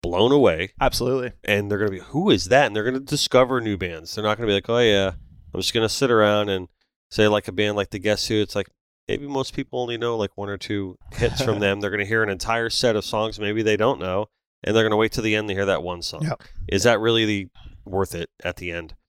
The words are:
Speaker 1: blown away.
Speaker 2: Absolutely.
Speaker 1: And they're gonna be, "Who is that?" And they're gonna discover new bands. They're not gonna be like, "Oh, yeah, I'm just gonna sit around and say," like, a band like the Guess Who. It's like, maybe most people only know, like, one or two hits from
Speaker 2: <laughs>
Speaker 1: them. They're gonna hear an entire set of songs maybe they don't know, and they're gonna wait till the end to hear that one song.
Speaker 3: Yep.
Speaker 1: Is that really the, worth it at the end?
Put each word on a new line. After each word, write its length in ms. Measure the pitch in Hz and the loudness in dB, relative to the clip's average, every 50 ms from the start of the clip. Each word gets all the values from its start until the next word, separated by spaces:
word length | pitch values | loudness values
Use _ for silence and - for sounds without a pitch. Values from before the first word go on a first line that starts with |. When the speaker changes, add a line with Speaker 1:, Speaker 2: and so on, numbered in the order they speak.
Speaker 1:
blown 300 | - 87 87 90 107 120 | -4 -2 2 4 4 6
away. 400 | 139 147 127 98 80 80 90 98 _ - | 6 6 6 4 4 2 -4 -8 _ -2
Speaker 2:
Absolutely. 540 | 135 - - - 117 123 131 131 123 123 - _ _ | -2 0 0 0 -2 -2 -2 -2 -4 -6 -10 _ _
Speaker 1:
And 260 | - 104 101 101 101 | 0 0 0 0 0
they're 80 | 104 | 0
gonna 140 | 98 107 104 | 0 0 -2
be, 80 | 95 90 | -2 -6
"Who 300 | - - - 143 185 208 | -12 -6 -4 -2 2 2
is 160 | 123 92 87 | 2 2 4
that?" 220 | 92 120 135 147 | 4 4 4 4
And 80 | 113 104 | 4 0
they're 80 | 107 107 | -2 -2
gonna 140 | 123 127 131 | -2 -2 -4
discover 580 | 135 - 147 143 - - - 127 131 123 131 123 | -4 -4 -4 -2 -2 4 4 4 4 4 2 -2
new 180 | 117 110 101 | 0 -2 -4
bands. 380 | 90 92 87 85 80 82 - - | -2 -4 -8 -8 -10 -12 -10 -8
They're 80 | 110 104 | -4 -2
not 140 | 107 107 | -2 -2
gonna 100 | 107 120 | 0 0
be 60 | 107 101 | 0 0
like, 160 | 98 - - | 0 0 0
"Oh, 100 | 117 120 | 2 4
yeah, 340 | 123 110 104 98 98 95 87 - - - - - - - - | 4 4 4 4 2 0 -2 -6 -16 -20 -20 -20 -20 -10 -8
I'm 60 | 90 | -6
just 140 | 95 - - | -6 -2 0
gonna 160 | 117 113 107 | 0 0 0
sit 220 | - - 139 123 | 0 0 2 4
around 360 | 120 110 107 104 104 104 104 101 | 4 4 6 4 4 2 0 0
and 200 | 98 92 92 - _ _ _ _ _ _ _ _ | -2 -4 -6 -10 _ _ _ _ _ _ _ _
say," 160 | - - 107 | 2 4 4
like, 200 | 107 104 104 - - | 4 4 2 0 -4
a 20 | 92 | -2
band 220 | 90 107 104 104 | -2 0 0 0
like 140 | 104 98 - | -2 -4 -4
the 100 | - 101 | -6 -4
Guess 280 | 90 107 107 98 - | 0 0 0 0 0
Who. 80 | - 113 | -2 0
It's 200 | 107 104 98 - | 0 0 0 -2
like, 120 | 104 95 _ _ _ _ _ _ _ _ | -6 -6 _ _ _ _ _ _ _ _
maybe 200 | - 107 - 143 | -6 -6 -4 -4
most 260 | 143 143 135 135 - - | -6 -4 -4 -4 -4 -6
people 260 | - 131 _ - 127 | -8 -8 _ -6 -6
only 160 | 123 120 120 | -4 -4 -4
know, 200 | 113 117 120 117 | -4 -2 -2 0
like, 180 | 113 104 98 _ | -2 -2 -4 _
one 120 | - 101 101 | -8 -8 -8
or 80 | 101 | -8
two 400 | 92 - - 107 101 98 92 90 _ - - - | -8 -6 -4 -4 -4 -4 -6 -10 _ -20 -14 -4
hits 280 | - 120 117 - 131 | -2 -2 -2 0 -2
from 180 | 135 117 104 101 | -2 -2 0 2
Speaker 2:
<laughs> 0 | |
Speaker 1:
them. 200 | 104 98 98 104 | 2 0 0 0
They're 100 | 101 101 | -2 -4
gonna 140 | 95 104 101 | -2 -4 -2
hear 180 | 98 110 113 110 | 0 0 0 0
an 60 | 104 | 0
entire 400 | 98 87 - 98 113 117 113 113 | -2 -4 -2 -2 -2 -2 -2 -2
set 260 | - - - 123 110 | -2 0 2 2 2
of 80 | 107 95 | 0 -2
songs 340 | - - 107 107 110 110 107 | -2 -2 -2 -2 -2 -4 -6
maybe 220 | 104 101 104 113 110 | -4 -2 -2 0 2
they 140 | 107 107 | 2 2
don't 220 | 101 110 127 135 - | 4 2 2 2 0
know, 280 | 87 92 92 98 107 _ _ _ _ _ _ _ - | -4 -2 -2 -2 -4 _ _ _ _ _ _ _ -4
and 120 | - 107 | 2 2
they're 80 | 113 110 | 4 4
gonna 140 | 110 107 | 4 4
wait 140 | 107 110 110 - | 2 2 2 0
till 100 | - 110 | -2 0
the 120 | 110 107 | 0 0
end 120 | 107 107 104 | 0 0 -2
to 40 | 95 | -2
hear 120 | 95 101 | -2 0
that 180 | 98 95 73 80 | 0 0 0 -2
one 180 | 90 87 87 | -6 -8 -8
song. 220 | 85 - - 78 156 | -8 -10 -6 -6 -4
Speaker 3:
Yep. 200 | 151 - - - - - - - 90 | -4 -6 -8 -12 -16 -12 -10 -6 -2
Speaker 1:
Is 140 | 95 98 110 | -2 2 4
that 160 | 120 117 101 | 4 4 4
really 240 | 110 117 113 113 113 | 2 2 2 2 2
the, 220 | 107 107 98 95 92 _ - - - - - - | 2 0 -2 -4 -8 _ -20 -20 -20 -20 -20 -14
worth 300 | 104 92 98 98 - - | -6 -2 -2 -2 -2 -4
it 140 | 85 82 - _ _ - | -10 -10 -10 _ _ -8
at 120 | 90 87 | -8 -8
the 140 | - 92 87 | -6 -10 -8
end? 240 | 85 85 82 80 - _ _ | -8 -8 -10 -12 -16 _ _